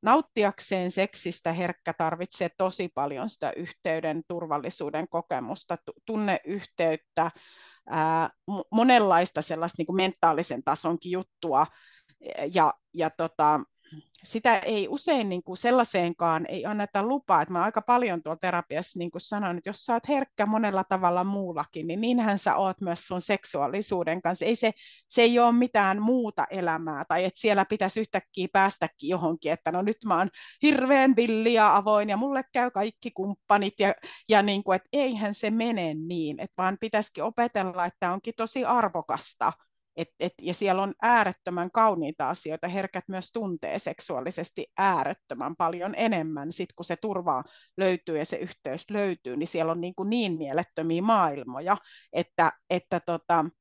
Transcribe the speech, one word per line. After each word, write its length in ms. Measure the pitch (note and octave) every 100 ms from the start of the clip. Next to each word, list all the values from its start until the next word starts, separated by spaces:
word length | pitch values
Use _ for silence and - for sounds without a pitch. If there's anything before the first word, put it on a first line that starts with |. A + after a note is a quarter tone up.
nauttiakseen 880 | - C#4 - - G3+ - - F#3+ F3+
seksistä 600 | F#3 G3 - F3+ E3+ E3+
herkkä 400 | E3 F3 E3+ -
tarvitsee 560 | E3 D#3+ E3 F3+ - E3+ _
tosi 300 | F#3 - F3+
paljon 340 | - C#3+ C#3 A3
sitä 240 | - D3 -
yhteyden, 680 | F3 - F3+ D#3+ D#3+ D#3 D#3+
turvallisuuden 800 | E3+ E3 D3 C3+ - D3 D3+ D#3+
kokemusta, 680 | E3 - C3+ B2 F#3+ - F3
tu-, 80 | - -
tunneyhteyttä, 1300 | - A3 G#3 F3+ D3+ G3 - - E3 D#3 _ - E3 - - - - _ -
ää, 440 | D#3+ D#3+ E3 E3 _ -
mo-, 180 | G#3 -
monenlaista 720 | A3 B3 B3 G3+ E3+ F3+ -
sellaista 320 | D3+ D#3+ E3 -
niinku 140 | D#3
mentaalisen 680 | F#3+ F#3+ - E3 D#3+ E3+ B2
tasonkin 480 | - D3 D#3+ E3+ F3+
juttua, 540 | F3+ F#3 _ E3 C3+ D#3 _ _ _ _ _ - - C#3+
ja, 200 | F3 D#3 - _
ja 160 | - D#3+
tota, 500 | - D#3+ - D3+ D3+ - _ _ D#3 _ _
sitä 340 | - A3+ A#3+ G3
ei 300 | - G#3+ G3
usein 400 | C#4+ - C#4+ G3+
niinku 280 | F3+ - F#3
sellaiseenkaan 920 | A#3+ B3+ A#3 - E3+ E3 E3+ D#3+ E3
ei 180 | F3+ F#3+
anneta 360 | G#3 G3+ G3+
lupaa, 400 | G#3+ C#4 - F3
että 100 | D#3
mä 100 | F3+
aika 200 | F#3+ A3
paljon 400 | G#3 B3 B3 E3+
tuolla 160 | D#3 D#3+
terapiassa 600 | F#3 F3 - D3 F3+ F3+
niinku 200 | E3+ F3
sanon, 400 | - G#3 G3 F3
että 100 | F#3+
jos 160 | G3+
sä 80 | -
oot 160 | A#3+ -
herkkä 380 | C#4+ C4+ - G#3
monella 380 | A3 G#3+ F#3+
tavalla 400 | F#3 F#3+ F3+ F3
muullakin, 640 | F#3+ G3+ F#3+ D#3+ D3 D#3+ D#3+
niin 140 | F3+
niinhän 380 | A3+ B3 A3 G3+
sä 180 | - -
oot 240 | F#3+ F#3
myös 260 | F#3 E3+ -
sun 140 | F3+
seksuaalisuuden 1000 | - G3 - D3+ C#3 F#3 G#3+ F#3 E3 F3
kanssa. 220 | F3 F3+
Ei 120 | E3 A#3
se, 160 | A3+ - - - _
se 140 | -
ei 160 | A#3 A#3+
oo 140 | A#3+
mitään 500 | A#3 B3 A3 G3 G3
muuta 440 | G#3+ B3+ A3 G3+ -
elämää, 540 | F#3+ E3+ D#3+ E3 C#3+ D#3
tai 160 | E3
että 160 | F#3 -
siellä 240 | A3 G3+
pitäisi 360 | G3 G#3+ F#3+ A3
yhtäkkiä 480 | A3 F#3+ - - F3+
päästäkin 560 | G3 G3 - D#3+ _ C#3+
johonkin, 440 | F3+ E3+ E3 D3
että 200 | D#3 -
no 100 | F3
nyt 160 | G3+ A3+ G#3+
mä 120 | E3+
oon 120 | F#3+ - - -
hirveän 540 | D4 C#4+ C4 C#4 C4 A3
villi 380 | A#3 A3 A3+
ja 220 | A3+ G#3+ F3+
avoin, 320 | G3+ G#3+ G#3
ja 80 | G3+
mulle 260 | C4 C4+ C4
käy 180 | C4 B3
kaikki 400 | G3+ G#3 - A#3+
kumppanit, 640 | - G3 G3 _ G#3 G3 -
ja, 160 | G3+ - - - -
ja 140 | G#3+
niinku, 300 | G3+ G3+ G3
et 100 | F#3 _
eihän 420 | C#4+ C4 A3+ G#3
se 160 | G#3 G#3+
mene 440 | A3 A#3 A3+ E3+
niin, 460 | D#3 D#3+ F3 D3+ D3
et 100 | G3 -
vaan 180 | F#3 G3
pitäisikin 440 | A3 G#3+ G#3+ -
opetella, 600 | F3+ A3+ G3 G#3 F#3+ F3+ F3
että 260 | _ F3+
onkin 220 | F#3 A#3 -
tosi 280 | A3+ C4+
arvokasta. 880 | A#3+ B3 G#3+ E3+ - - - - A2 - _ _ _ -
Et, 120 | E3 _
et, 120 | F3+ -
ja 120 | -
siellä 280 | F3 G3+ F#3
on 120 | G3 -
äärettömän 680 | A3+ A#3+ G3+ - - F3 F3
kauniita 580 | A#3 A3 F3+ D3 D#3 C3+
asioita, 400 | A#2+ - D#3 F3+
herkät 360 | F#3+ F#3+ F#3+ -
myös 240 | F#3+ -
tuntee 460 | A#3 G#3 E3+ - A#2+
seksuaalisesti 880 | F#3 - - C#3+ C3 - E3+ - - -
äärettömän 800 | G3 F3 C#3 F#3+ _ D3 C#3 E3
paljon 380 | E3+ F3 F#3 -
enemmän, 560 | A3+ G3 D#3+ D3+ C#3+
sit 200 | E3+ F#3 -
kun 80 |
se 120 | F3 E3+
turva 480 | G#3+ F#3+ F3 C3+ - - _ -
löytyy 420 | F#3+ F3+ - D#3
ja 60 |
se 120 | D#3 -
yhteys 480 | F3 - - C#3+ -
löytyy, 460 | G#3 G3+ F3 B2+ B2+
niin 100 | D#3+
siellä 260 | E3+ D#3+
on 80 | E3+
niinku 240 | F3 F3+
niin 340 | G3 A#3+ G#3+ D#3+
mielettömiä 640 | D3 D3 F3 - E3 E3
maailmoja, 720 | G3+ A3 E3+ C#3+ B2 B2+ E3+ G3+ - - _
että, 400 | - F3 - E3 - _
että 300 | F3+ _ F3
tota 440 | - E3 _ E3+ D#3 _